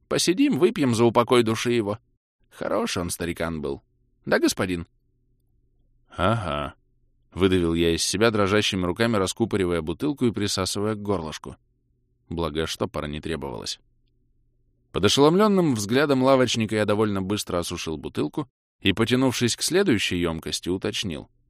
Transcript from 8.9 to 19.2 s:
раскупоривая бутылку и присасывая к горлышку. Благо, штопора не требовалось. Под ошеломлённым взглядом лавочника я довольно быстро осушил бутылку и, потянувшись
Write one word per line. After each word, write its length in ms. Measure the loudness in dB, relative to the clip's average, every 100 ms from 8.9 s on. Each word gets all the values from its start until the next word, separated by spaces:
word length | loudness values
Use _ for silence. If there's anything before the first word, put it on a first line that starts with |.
| 0 0 2
раскупоривая 640 | 0 0 -2 0 0 0
бутылку 460 | -4 -4 -4 0 -2
и 60 |
присасывая 600 | 0 -2 -2 -2 -2 -4
к 80 | -4
горлышку. 540 | -4 -4 -4 -10 -14 -18 _ _ _ _ _ _ -8
Благо, 380 | -4 -2 -2 -4
штопора 400 | -4 -6 -6 -8
не 140 | -8
требовалось. 600 | -6 -6 -8 -10 -10 -12 _ _ _ _ _ _ _ _ _ _ _
Под 120 | 0
ошеломлённым 720 | 2 6 6 6 4 4 2
взглядом 480 | 0 0 2 2 4
лавочника 540 | 4 4 4 0 -2 0
я 80 |
довольно 380 | 2 2 0 -2
быстро 360 | -2 -4 -2 -4
осушил 380 | -4 -6 -6 -8
бутылку 540 | -8 -6 -6 -6 -10 _ _ _
и, 120 | -2
потянувшись 640 | 0 2 2